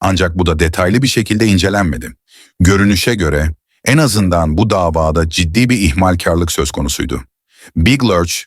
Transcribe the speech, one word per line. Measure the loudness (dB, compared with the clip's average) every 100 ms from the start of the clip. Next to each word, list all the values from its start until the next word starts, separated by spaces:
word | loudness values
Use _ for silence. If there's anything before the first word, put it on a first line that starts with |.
Ancak | -2 0 0 0
bu | -2
da | 0
detaylı | 0 0 0 2
bir | 0
şekilde | -2 -2 0 2
incelenmedi. | 2 2 0 -2 -4 -8 -16 _ -20 -14 0
Görünüşe | 2 4 2 2 0
göre | -2 -2 0 -2 -4 _ _
en | 0 2
azından | 2 2 0 2 0 0
bu | 0
davada | 0 0 0 0 0 0
ciddi | -2 -2 0 0
bir | 2
ihmalkarlık | 0 0 0 0 0 -2 -2
söz | -2 -4
konusuydu. | -4 -6 -4 -6 -8 -10 _ _ _ -10 0
Big | 2 2
Lurch, | 2 0 0 -4